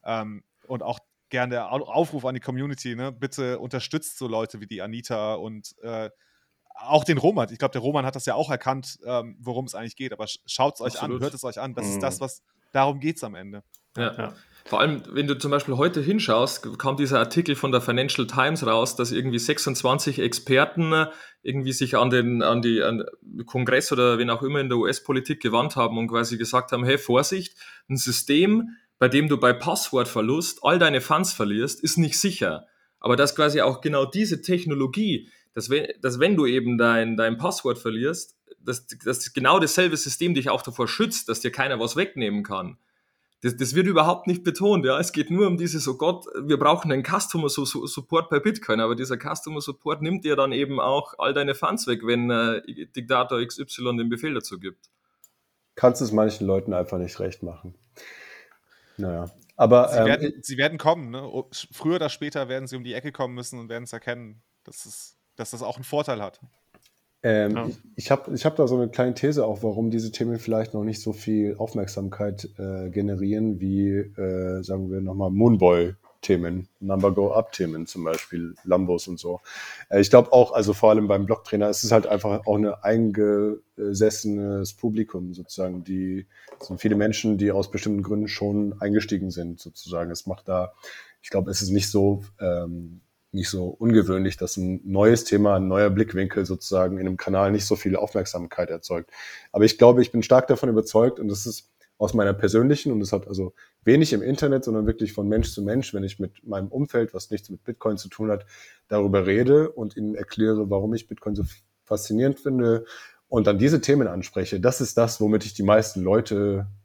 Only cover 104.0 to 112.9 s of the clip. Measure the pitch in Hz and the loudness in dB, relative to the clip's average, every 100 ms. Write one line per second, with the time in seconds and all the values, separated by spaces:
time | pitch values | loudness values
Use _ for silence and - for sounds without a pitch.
104 | 156 107 123 - 147 135 123 110 107 110 | 6 2 -2 0 0 0 0 0 0 0
105 | 104 - 101 107 110 - 101 120 131 104 | -4 -2 0 0 0 -4 -2 -2 -2 -6
106 | 95 - 92 _ - 98 98 131 143 123 | -6 -6 -10 _ -8 -6 -6 -4 -2 0
107 | 113 117 - 104 - 92 - 113 113 98 | -2 -6 -8 -10 -10 -14 -12 -6 -4 -4
108 | 95 - 107 101 - - - _ _ 104 | -8 -6 -4 -4 -6 -20 -20 _ _ 0
109 | 101 98 92 101 123 147 160 127 107 - | 2 2 4 2 6 6 4 -4 -8 -6
110 | 107 104 101 - 110 107 101 98 104 113 | -6 -6 -8 0 2 2 0 0 0 -4
111 | - - 107 104 95 - _ _ _ 104 | -6 -10 -6 -4 -6 -8 _ _ _ -4
112 | - 110 135 139 143 131 120 113 113 | 0 2 2 0 -2 2 2 2 -2